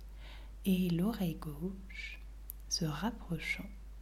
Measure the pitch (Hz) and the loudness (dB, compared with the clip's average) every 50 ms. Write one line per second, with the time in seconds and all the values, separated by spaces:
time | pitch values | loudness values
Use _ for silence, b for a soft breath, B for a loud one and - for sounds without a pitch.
0 | - - B B B B B B B B B B - 202 185 180 185 175 170 165 | -12 -12 B B B B B B B B B B 4 6 6 8 8 6 6 6
1 | 180 220 240 190 190 165 - - - 156 147 147 165 190 190 - - - - - | 6 4 4 2 2 0 0 0 -4 -6 -4 -2 -2 -4 -4 -4 -8 -10 -8 -8
2 | - - - - - - - - - - - - - - - - 170 156 143 147 | -8 -8 -8 -8 -10 -12 -12 -12 -10 -10 -10 -10 -4 -2 0 2 2 2 2 2
3 | 185 233 226 - - - 170 160 - - - - 180 - - - - - - - | 0 0 0 0 -2 -2 -2 0 2 0 0 0 -2 -6 -8 -10 -10 -12 -10 -10